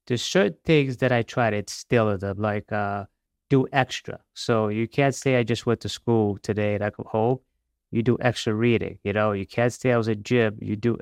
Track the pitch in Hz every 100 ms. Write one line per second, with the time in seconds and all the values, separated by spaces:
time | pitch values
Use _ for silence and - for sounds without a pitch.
0 | - 117 - 185 202 165 - 156 135 123
1 | 131 120 113 - 117 104 101 - - 123
2 | 107 101 98 98 107 104 - 107 101 101
3 | 98 _ _ _ - 135 131 139 123 -
4 | - - _ - - 113 107 107 113 -
5 | 139 135 139 127 113 120 - 113 101 -
6 | - 113 104 98 - 104 104 104 104 -
7 | - 110 113 131 _ _ _ _ _ 117
8 | 117 120 123 117 - 107 120 113 92 92
9 | 101 101 107 101 98 - 120 - 135 120
10 | 110 107 101 123 113 107 104 104 117 113